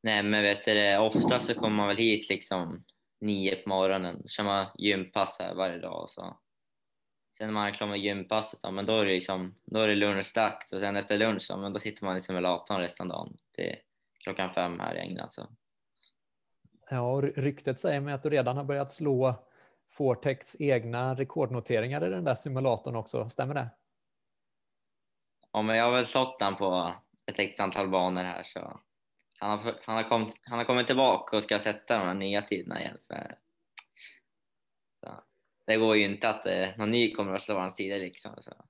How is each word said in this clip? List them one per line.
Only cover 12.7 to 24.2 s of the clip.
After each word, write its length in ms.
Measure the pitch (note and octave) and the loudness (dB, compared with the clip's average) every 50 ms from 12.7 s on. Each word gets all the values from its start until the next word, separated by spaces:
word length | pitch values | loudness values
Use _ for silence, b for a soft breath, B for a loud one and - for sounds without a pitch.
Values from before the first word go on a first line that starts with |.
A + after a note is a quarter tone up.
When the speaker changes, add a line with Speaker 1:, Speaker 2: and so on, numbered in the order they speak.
| G#2+ F#2+ | -2 -2
Speaker 1:
resten 300 | F2 F2 - - F#2 F2+ | -2 -4 -6 -8 -8 -6
av 60 | - - | -6 -6
dagen 200 | - - - - _ _ _ | -8 -10 -14 -18 _ _ _
till 200 | - G1+ G1+ G1+ - _ _ _ _ _ _ _ _ | -6 -4 -4 -6 -8 _ _ _ _ _ _ _ _
klockan 340 | - G2+ F#2+ - F#2+ F2+ - | -10 -8 -4 -4 -4 -2 0
fem 260 | - F2+ E2+ E2+ F2 | -2 -2 -2 -2 -4
här 160 | G1+ G1+ G1+ | -6 -6 -4
i 40 | G1+ | -6
England, 320 | G1+ - - - G1+ - | -6 -6 -6 -8 -10 -10
så. 160 | - - - - - _ _ _ _ _ _ _ _ b b b b _ _ _ _ _ _ _ _ _ _ _ _ _ _ - | -12 -14 -14 -16 -16 _ _ _ _ _ _ _ _ b b b b _ _ _ _ _ _ _ _ _ _ _ _ _ _ -6
Speaker 2:
Ja, 220 | C3+ B2+ A#2+ B2 | -4 -2 0 0
och 120 | C3 C#3 C#3 | 0 0 0
ry-, 100 | C#3 - | 0 0
ryktet 440 | - C3 C#3+ C#3 C#3+ - C#3 C3 - | 0 -2 -2 -2 -2 -4 -4 -4 0
säger 200 | - F3+ D3+ C#3+ | 0 0 0 0
mig 140 | C#3 C#3+ C#3+ | -2 -4 -6
att 100 | C3+ - | -4 -2
du 60 | D#3 | 2
redan 280 | D3 C#3 B2+ B2 B2+ C#3 | 2 2 2 2 0 -2
har 60 | C#3+ | -2
börjat 280 | C3+ C#3+ C#3 C#3 C#3 | -2 -2 -2 -2 -4
slå 560 | - - D#3+ D3 C3+ B2 C3 C3 A#2+ G#2+ b b b b b b b b b b | -6 -2 0 2 2 4 4 2 2 0 b b b b b b b b b b
Fortecs 720 | - - D3 C3 A#2+ - - D3 C3+ C3+ - - - - | -6 0 2 2 2 2 2 -2 -2 -2 -6 -16 -8 -2
egna 540 | D#3 C#3+ C3+ A#2+ A2 A#2 A#2 A#2+ B2+ C3 C3 | 2 2 2 2 2 -2 -2 -2 0 -2 0
rekordnoteringar 920 | B2+ C#3 C3+ - E3 D3 A#2+ B2+ B2 A2 - B2 A2 G#2+ B2+ C3+ D3+ E3 F#3 | -2 -4 -4 -2 -2 -2 0 -2 -6 -2 0 0 2 2 0 -2 -2 -2 -2
i 20 | |
den 140 | F#3+ F#3 F3 | -2 -2 0
där 120 | D3 B2 | 0 0
simulatorn 600 | - - D3+ C3 C3 C3 C3+ A#2 G#2 - C3+ B2 | 0 -2 -4 -4 0 2 2 2 2 -2 -4 -6
också, 340 | A2+ A2 - - B2 A2 A#2 | -6 -6 -4 -4 -4 -4 -4
stämmer 240 | - - C3+ C3 C#3+ | -4 -4 -4 -2 -2
det? 160 | C#3+ B2+ A#2+ - _ _ _ _ _ _ _ _ _ | -4 -6 -6 -10 _ _ _ _ _ _ _ _ _